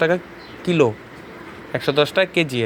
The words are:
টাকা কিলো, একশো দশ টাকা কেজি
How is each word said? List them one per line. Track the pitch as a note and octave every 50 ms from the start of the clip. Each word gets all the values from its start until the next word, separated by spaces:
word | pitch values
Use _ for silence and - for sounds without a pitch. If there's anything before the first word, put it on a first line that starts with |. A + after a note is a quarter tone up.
টাকা | E3 D#3+ F3 F3+ - - - - - - - - -
কিলো, | F3+ F3 D#3+ C#3 A2+ G#2 - - - - - - - - - - - - - - - -
একশো | C3+ - - C#3 D3
দশ | D3 C#3+ -
টাকা | F#3+ F#3+ F3+ -
কেজি | F3+ E3 C#3+ C3 A#2+ A2+